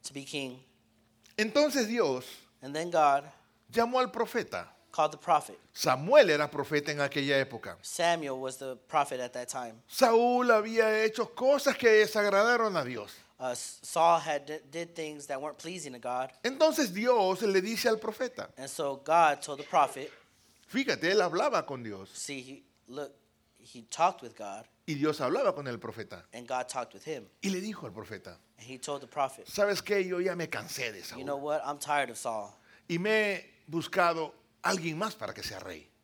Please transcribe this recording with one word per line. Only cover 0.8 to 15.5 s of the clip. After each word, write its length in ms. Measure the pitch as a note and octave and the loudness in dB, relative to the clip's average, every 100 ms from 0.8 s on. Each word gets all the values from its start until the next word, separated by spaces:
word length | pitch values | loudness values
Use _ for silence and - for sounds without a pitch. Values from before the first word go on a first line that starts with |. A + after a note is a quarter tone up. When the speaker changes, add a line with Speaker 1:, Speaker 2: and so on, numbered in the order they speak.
| _ _ _ _ _ - | _ _ _ _ _ -2
Speaker 2:
Entonces 500 | G#3+ B3 D4 C#4+ G#3+ | 2 4 4 2 0
Dios 380 | A#3 E3+ B2+ - - _ _ | 2 2 0 -4 -18 _ _
Speaker 1:
And 120 | C3 | -8
then 160 | D3 F3 | -6 0
God 340 | E3 D3 C#3 D3+ - _ _ _ | 4 6 4 0 -20 _ _ _
Speaker 2:
llamó 300 | A#3 A#3 B3+ | 0 2 2
al 80 | B3+ | 0
profeta. 560 | A#3 A#3 A#3+ F3+ F#2+ E2+ - _ | -2 -2 -2 -4 -8 -10 -18 _
Speaker 1:
called 220 | - D3+ | 0 0
the 60 | D3+ | 0
prophet. 380 | - D#3 - G2 _ | 2 2 2 -18 _
Speaker 2:
Samuel 580 | - E3 C3 D#3+ D4 G#3+ | -4 0 0 6 8 8
era 180 | D3 D3 | 4 0
profeta 420 | - C3+ D3 C#3+ | -2 -2 -2 -2
en 80 | D3 | -2
aquella 400 | C#3+ D3 C#3 C#3 | -2 0 2 2
época. 360 | C3 A#2 G2+ E2+ | 0 -6 -12 -12
Speaker 1:
Samuel 580 | - - E3+ E3+ D3 C3 | -12 0 2 2 -2 -6
was 160 | C3 B2+ | -8 -8
the 180 | C3+ B2 _ | -12 -12 _
prophet 320 | D#3+ C#3 B2+ | 0 0 -2
at 120 | B2 | -6
that 120 | B2 B2 | -8 -8
time. 260 | C3+ A#2+ A2+ _ | -8 -10 -14 _
Speaker 2:
Saúl 640 | - B3 A3+ A#3+ B3 B3 | 4 6 6 6 4 6
había 540 | A3 G#3+ A3+ A3 G#3+ | 4 4 2 2 4
hecho 220 | A3 A3 A3+ - | 0 0 -6 0
cosas 400 | B3+ C#4+ C#4 - | 2 4 2 4
que 120 | A#3 | 6
desagradaron 880 | G#3+ G#3+ G#3+ G#3 G3 A3 A#3+ A3 F3+ | 6 6 2 2 4 4 4 2 0
a 80 | |
Dios. 280 | B2+ A#2+ G#2 - _ _ | -2 -6 -10 -14 _ _
Speaker 1:
Uh, 120 | B2+ | -6
S-, 260 | A#2+ - - | -6 -8 -14
Saul 360 | - E3+ E3 E3 | -6 2 4 4
had 280 | D#3 D3 C#3+ | 2 -4 -4
d-, 120 | D#3 C#3 | -12 -10
did 240 | D#3 E3+ E3 | -10 -10 -8
things 300 | D#3 D3+ C#3+ | -10 -10 -8
that 120 | C#3 | -8
weren't 180 | D3 | -8